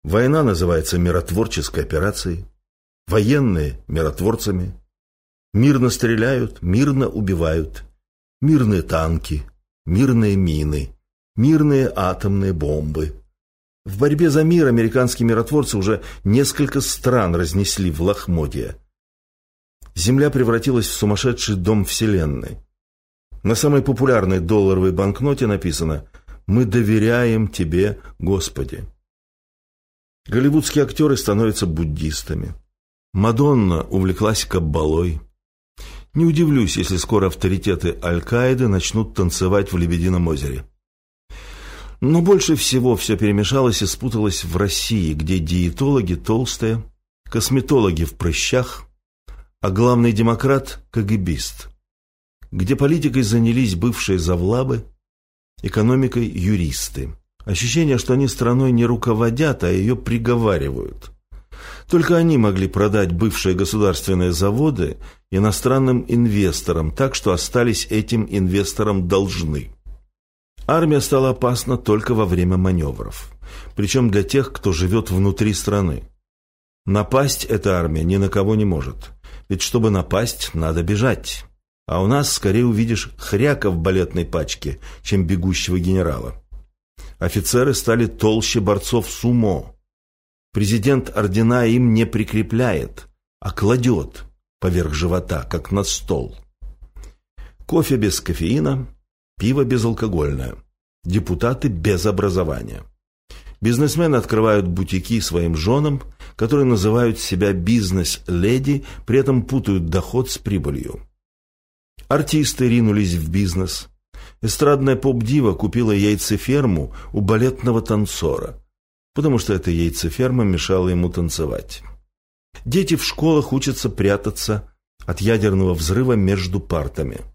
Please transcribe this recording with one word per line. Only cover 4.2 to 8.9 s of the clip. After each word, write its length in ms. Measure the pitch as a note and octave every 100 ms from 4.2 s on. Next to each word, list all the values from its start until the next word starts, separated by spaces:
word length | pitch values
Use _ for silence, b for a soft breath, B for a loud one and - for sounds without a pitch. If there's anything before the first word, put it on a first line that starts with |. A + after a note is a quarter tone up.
| F#2+ A2 G#2+ F#2 F#2 - _ _ _ _ _ _ _
Мирно 360 | G#2 C#3 C#3 B2
стреляют, 720 | - A#2 A2+ A#2+ B2+ A2+ -
мирно 460 | F2+ G#2 C#3+ C3+ B2+
убивают. 760 | G#2 F#2+ F2 E2 E2 D#2 - - _ _ _ _ -
Мирные 420 | C#3+ D3+ A2 F#2+
танки, 600 | D2+